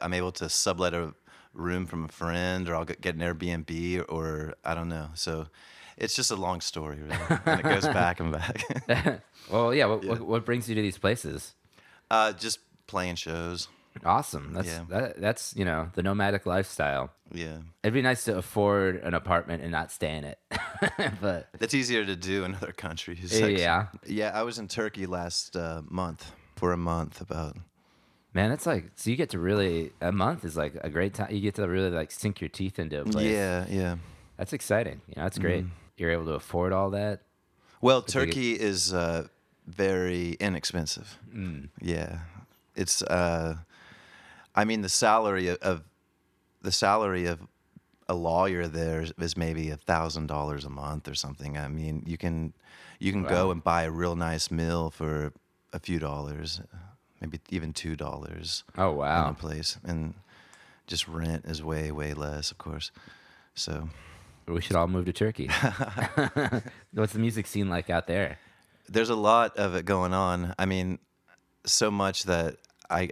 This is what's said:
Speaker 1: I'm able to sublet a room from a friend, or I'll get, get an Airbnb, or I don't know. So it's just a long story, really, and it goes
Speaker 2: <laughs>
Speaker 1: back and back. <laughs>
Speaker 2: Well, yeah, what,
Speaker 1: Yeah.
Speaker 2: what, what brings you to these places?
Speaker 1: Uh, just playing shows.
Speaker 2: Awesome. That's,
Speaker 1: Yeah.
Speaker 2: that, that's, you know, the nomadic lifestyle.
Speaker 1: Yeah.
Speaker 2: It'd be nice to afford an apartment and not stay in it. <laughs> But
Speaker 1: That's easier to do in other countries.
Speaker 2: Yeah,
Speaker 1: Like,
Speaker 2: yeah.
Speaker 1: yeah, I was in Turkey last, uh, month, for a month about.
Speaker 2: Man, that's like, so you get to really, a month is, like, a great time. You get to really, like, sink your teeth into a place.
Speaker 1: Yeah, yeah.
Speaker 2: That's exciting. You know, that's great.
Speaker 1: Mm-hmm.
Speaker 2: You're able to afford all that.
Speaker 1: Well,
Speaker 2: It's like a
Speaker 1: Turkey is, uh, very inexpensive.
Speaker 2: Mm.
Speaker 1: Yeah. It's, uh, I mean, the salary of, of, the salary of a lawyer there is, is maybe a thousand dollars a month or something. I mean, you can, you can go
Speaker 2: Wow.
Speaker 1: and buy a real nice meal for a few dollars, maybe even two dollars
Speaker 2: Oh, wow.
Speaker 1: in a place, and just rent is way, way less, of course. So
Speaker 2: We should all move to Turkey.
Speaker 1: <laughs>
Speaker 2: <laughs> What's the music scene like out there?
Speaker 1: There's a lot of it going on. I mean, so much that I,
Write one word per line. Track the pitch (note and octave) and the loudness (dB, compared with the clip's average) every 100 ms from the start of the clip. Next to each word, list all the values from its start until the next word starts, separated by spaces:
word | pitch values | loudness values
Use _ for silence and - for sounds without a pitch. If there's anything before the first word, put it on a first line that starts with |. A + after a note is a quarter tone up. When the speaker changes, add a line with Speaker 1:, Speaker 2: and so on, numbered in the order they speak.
Speaker 1:
I'm | F2 | -2
able | F2+ F2+ | 0 -2
to | - E2 | -4 -2
sublet | - G2+ F2 F2 E2+ | 0 0 2 0 0
a | D#2+ - _ - - | -4 -8 _ -20 -20
room | - F2 F2+ E2+ | -6 -2 -2 -2
from | E2+ D#2+ | -6 -8
a | |
friend, | - E2+ F2 F2+ F#2 F2 | -4 -2 0 0 0 -2
or | E2 | -2
I'll | E2 | -4
get, | - | -4
get | F#2 D#2+ | -4 -2
an | |
Airbnb, | F2 D#2+ F2+ E2+ D#2 E2 F2 F2+ - | -2 -2 -2 -4 -4 -4 -2 -2 -4
or | D#2+ D#2+ D2+ D#2 - - | -4 -4 -4 -6 -6 -4
I | |
don't | E2 E2+ | -4 -4
know. | D#2+ D2+ | -6 -8
So | E2 E2+ D#2+ D#2 - - - - - | -6 -4 -4 -8 -16 -20 -20 -20 -6
it's | A2+ - | -2 0
just | B2+ | 0
a | G2+ | 0
long | F2+ F2+ | -2 -2
story, | - D#2+ D#2 D2 | -4 -6 -6 -8
really, | D2+ D#2+ E2 E3 D#3+ | -6 -4 0 0 2
and | D#3 | 2
it | |
goes | D3+ G2 D3+ | 4 2 4
Speaker 2:
<laughs> | |
Speaker 1:
back | G2+ F2 F2+ | 4 2 2
and | E2 | -2
back. | D#2 E2+ A2 - B2+ - B2 - - - | 0 -2 -4 -4 -4 2 2 2 -2 -10
<laughs> | - - | -20 -2
Speaker 2:
Well, | G#2+ A#2 | 2 4
yeah, | C#3+ G#2+ | 4 4
what, | A2 | 2
Speaker 1:
Yeah. | G2 | 0
Speaker 2:
what, | A2+ | -2
what | F#2+ A2+ A#2 | 0 0 2
brings | A#2+ A#2 | -2 0
you | G#2+ | 0
to | |
these | G#2 - | 0 2
places? | G2 B2 D2 C#2+ - - _ _ - - _ | 0 2 -2 -8 -10 -20 _ _ -20 -20 _
Speaker 1:
Uh, | A2 A2 | 4 4
just | F#2+ A2 - _ _ - | 2 -4 -6 _ _ -6
playing | G2 F2+ E2+ | -4 -2 -4
shows. | D#2+ E2 E2+ F2+ - - _ - - | -4 -4 -4 -6 -8 -14 _ -4 2
Speaker 2:
Awesome. | G2+ - C#2+ C#2+ | 2 2 -6 -6
That's, | F2 F2 | -4 -4
Speaker 1:
Yeah. | E2 E2 | -6 -4
Speaker 2:
that, | G2 B2+ - | -2 -2 0
that's, | G2+ A2+ - - | 0 0 -4 -2
you | F#2 | 0
know, | D#2+ E2 F#2 | 0 -2 0
the | |
nomadic | F#2 G2+ G2+ G2+ F#2 | 0 2 2 2 2
lifestyle. | F#2 G2 - D2 C2+ C2+ - - | 0 0 0 0 0 -4 -10 -12
Speaker 1:
Yeah. | E2+ D#2+ D#2 E2 - | -8 -8 -8 -14 -4
Speaker 2:
It'd | A2 B2+ | 0 2
be | |
nice | B2+ B2 A2+ | 2 2 0
to | F#2+ | -2
afford | - G#2+ G2+ G2+ F#2+ F2+ | 0 2 4 6 4 0
an | F2 E2+ | 0 -2
apartment | F#2 E2+ E2 E2+ | 2 2 2 -4
and | E2+ | -2
not | D#2+ D#2+ | -2 -4
stay | - D#2 D#2 | -4 -4 -2
in | D2 | -8
it. | - _ | -14 _
<laughs> | - - - G3+ - D3+ G2 | -8 -6 -2 -2 0 -2 0
But | G2 F2 - - | -2 -2 -6 -4
Speaker 1:
That's | A2+ | 0
easier | C#3 B2 A#2 G2 | 2 2 2 2
to | F2+ | -2
do | F#2 G2 | -2 0
in | F#2 F#2+ | -2 -4
other | E2+ | -8
countries. | - E2+ E2 - F2 F2+ A2 | -8 -8 -8 -8 -10 0 4
Speaker 2:
Yeah, | G#2+ | 6
Speaker 1:
Like, | F#2+ | 6
Speaker 2:
yeah. | E2+ F2 G#2 - - | 6 4 2 -6 -6
Speaker 1:
yeah, | G#2 G#2+ G#2 | -2 0 0
I | |
was | A#2+ A2+ | -2 -4
in | G2 | -6
Turkey | A#2 G#2+ G#2 F#2 | -2 -2 -4 -4
last, | F2+ F2 - - F2+ | -4 -2 -4 -4 -4
uh, | E2 D#2+ D2+ | -4 -6 -4
month, | F2+ F2 D#2 - - - - | -4 -4 -6 -14 -20 -20 0
for | F2+ | 2
a | F2 | 2
month | E2+ E2 D#2 - | 2 0 -2 -8
about. | F#2 D#2+ D2+ - - _ _ _ _ _ _ | -8 -6 -6 -8 -16 _ _ _ _ _ _
Speaker 2:
Man, | F2+ G#2+ | 0 2
that's | D3+ E3+ | 2 0
like, | A2 D#2+ - | 0 -2 -4
so | A2 | 0
you | B2+ | 0
get | D#3+ | 0
to | - | 2
really, | F2+ G#2 F#2+ E2 D#2 - | 2 4 4 2 -2 -2
a | E2+ | 0
month | G2 G#2+ E3+ E2+ | 2 2 0 -4
is, | D#2+ | -2
like, | D2 - | -2 -4
a | D#2+ | -2
great | D#2 G2 G2 | 0 0 -2
time. | G2+ | -4
You | G#2 | 0
get | G2+ G#2 | 0 0
to | F#2 | 0
really, | F#2 F#2+ | 2 2
like, | E2+ D#2 | 0 -2
sink | - G#2+ - | -2 -2 -2
your | D#2+ | -6
teeth | - F#2+ - | -4 -4 -2
into | D#2+ D2 | -4 -2
a | D2 | 0
place. | G#2+ G#2+ | 2 2
Speaker 1:
Yeah, | G#2 F#2+ F2+ F2+ | 2 2 0 0
yeah. | F#2+ F2+ E2+ - - - - | 0 0 -2 -8 -20 -20 -10
Speaker 2:
That's | F#2+ | -6
exciting. | C3+ - G#2+ A#2+ - - | -6 2 2 2 -6 -12
You | - | -4
know, | |
that's | F#2 G2 | -4 0
great. | F2 F#2 F2+ | 2 2 -2
Speaker 1:
Mm-hmm. | E2+ - - | -8 -18 -2
Speaker 2:
You're | E2+ | 0
able | E2 D#2+ | 0 0
to | |
afford | D2 - F2 F#2 | -4 -2 0 2
all | F#2+ G2 | 2 2
that. | G2+ G#2 G2+ _ _ _ _ _ _ | 0 -2 -4 _ _ _ _ _ _
Speaker 1:
Well, | A#2+ C3 | 6 6
Speaker 2:
It's | - C3 | 4 0
like | |
a | C3+ | 2
Speaker 1:
Turkey | C3+ A#2+ | 2 0
is, | A2+ G#2+ F#2 F2+ | 2 2 2 2
uh, | F2+ E2+ E2 - _ _ _ - | 2 2 0 -4 _ _ _ -12
very | E2 F#2+ F#2 F2+ F2+ F2 - | 0 2 2 2 0 -2 0
inexpensive. | G2+ F2 - F2+ D2+ - - - - | 0 0 -2 -2 -2 -6 -10 -20 -14
Speaker 2:
Mm. | A2 F2+ D2+ C#2+ - | -8 -8 -8 -12 -8
Speaker 1:
Yeah. | F2 E2 D#2+ E2+ E2 G2 - _ _ - | -2 -2 -4 -8 -12 -16 -20 _ _ -6
It's, | F#2 - | 0 0
uh, | - F2+ F2 E2+ E2 D#2+ - - - - - - - - - - | 2 2 4 2 -2 -4 -10 -20 -20 -20 -20 -20 -20 -20 -2 2
I | G#2+ | 2
mean, | A2 | 2
the | F#2+ | 2
salary | - A2 A2+ G#2+ F#2+ F2+ | 4 6 6 6 2 2
of, | F2 | 2
of, | F#2+ E2+ D#2+ _ _ _ _ _ _ _ | 0 0 -4 _ _ _ _ _ _ _
the | G2 | -2
salary | - G2+ G#2+ G2+ F2+ F2 | 2 4 4 4 2 0
of | E2 - _ _ - _ _ - | -2 -8 _ _ -20 _ _ -4
a | F2+ | 0
lawyer | E2 E2+ F#2+ F2 E2+ | 2 4 4 2 -2
there | D#2+ E2 D#2+ | 0 0 0
is, | E2 E2 | -2 -4
is | E2+ F2 | -4 0
maybe | E2 D#2+ D#2 | -2 0 -4
a | D2 | -4
thousand | - E2 E2 D#2 D2+ | 2 2 2 -2 -2
dollars | D2 D2 D2 C#2+ | -2 -2 -4 -8
a | |
month | C#2 D2 D2+ C#2+ | -8 -6 -6 -6
or | C#2+ | -6
something. | C#2 C#2 C#2+ D2 | -6 -8 -8 -6
I | C#2+ | -6
mean, | D2+ D#2 D2+ E2 | -4 -4 -4 -6
you | E2 | -4
can, | F2 E2 D#2+ - - - - - | -2 -2 -4 -8 -20 -20 -20 -4
you | G2 | -2
can | G2+ | 0
go | D2 F2 F#2+ | 2 2 2
Speaker 2:
Wow. | |
Speaker 1:
and | E2+ | 2
buy | F2 E2+ | 2 2
a | E2 | 2
real | D#2+ F2 E2+ | 0 0 0
nice | E2 D#2+ - | 0 -2 -2
meal | E2 E2 E2+ D#2+ | 0 0 0 -2
for | - D#2 D2+ D2 - _ _ _ | -2 -2 -2 -2 -8 _ _ _
a | F2+ | -10
few | - E2 | -4 -2
dollars, | D2+ D2 D2 D2+ D#2 E2+ - F2 F#2 - _ _ | -2 -4 -6 -8 -8 -8 -12 -16 -18 -20 _ _
maybe | D#2+ E2 - | -10 -10 -6
even | F#2 D#2+ | -6 -4
two | - E2 D2+ | -6 -6 -4
dollars | D2 D2+ D2+ E2 E2 - - - | -6 -6 -10 -10 -6 -8 -6 2
Speaker 2:
Oh, | F#2+ | 2
wow. | D2 C#2+ E2 C#2 | 4 2 4 2
Speaker 1:
in | |
a | C#2+ | -2
place, | D#2 D2+ D#2 - - | -6 -4 -4 -4 -4
and | E2 D#2+ F2 - - - - - - - | -4 -4 -8 -20 -20 -20 -20 -20 -20 -6
just | E2+ - | -6 -4
rent | E2 E2 D#2+ - | -4 -2 -2 -4
is | D#2 | -6
way, | D#2 D#2 D2+ | -4 -2 -2
way | D2 D2+ D2 | -2 -4 -4
less, | D2 D2 D2+ | -4 -4 -6
of | - | -8
course. | D#2+ D2+ - - - - - - _ | -10 -8 -10 -12 -20 -20 -20 -20 _
So | - - D2+ D#2+ - - - - - - | -8 -6 -6 -8 -12 -20 -20 -20 -18 -6
Speaker 2:
We | E2+ | -4
should | - F2+ | 2 4
all | E2+ | 4
move | F#2 F2 | 2 0
to | |
Turkey. | - G#2+ - C2 | 0 0 0 -2
Speaker 1:
<laughs> | - C3 G2+ A#2 G2 B2+ - C#3 | 2 2 0 -4 -2 -2 0 0
Speaker 2:
<laughs> | D3 C3 B2 - - - | 0 0 -2 -4 -16 -6
What's | - G#2+ | -2 0
the | G#2+ | 2
music | A#2 A2 F#2+ | 0 0 -2
scene | G#2 G2 | -2 0
like | F2 - | 0 2
out | E2+ - | 0 2
there? | F2+ E2 - - _ _ _ - | 0 0 -4 -16 _ _ _ 0
Speaker 1:
There's | A2 A2+ | 2 4
a | A2 | 6
lot | G#2 A#2 A2+ - | 8 8 6 2
of | G2 F2+ | 2 2
it | F2 | 2
going | F#2+ F2+ | 2 4
on. | F#2 F#2 F2+ F2 - | 4 4 2 0 0
I | F#2+ | 2
mean, | F#2 F#2 F2 _ _ _ _ _ _ - | 2 0 -4 _ _ _ _ _ _ 0
so | - G#2+ | 4 4
much | G2+ G2 - | 4 2 2
that | F#2+ E2+ E2 - _ _ - | 2 2 2 -4 _ _ -2
I, | E2+ F#2 | 0 0